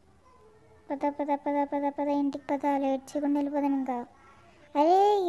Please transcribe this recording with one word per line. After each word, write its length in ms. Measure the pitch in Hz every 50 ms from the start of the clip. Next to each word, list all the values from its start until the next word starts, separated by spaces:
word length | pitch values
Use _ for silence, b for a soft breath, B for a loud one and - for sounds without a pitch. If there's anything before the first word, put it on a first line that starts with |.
| _ _ _ _ _ _ _ - - - - _ _ - - - _ -
పద, 200 | 285 277 302 285
పద, 180 | 285 - 285 294 285
పద, 340 | 285 - 294 285 285 285 285 285
పద, 180 | 285 285 277 277 -
పద, 80 | 285
ఇంటికి 380 | 294 285 285 285 277 277 285 - -
పద, 140 | 285 269 - 285 277
లేట్ 240 | 277 277 269 269 262
చేయకుండా 380 | 262 - - 294 294 285 285 294
వెళ్ళిపోదాం 340 | 285 285 294 285 285 277 277
ఇంకా. 320 | 269 262 262 247 240 240 - - - b b b b b b b b b b b
అరే 420 | 285 302 330 370 381 403 415 415 403 370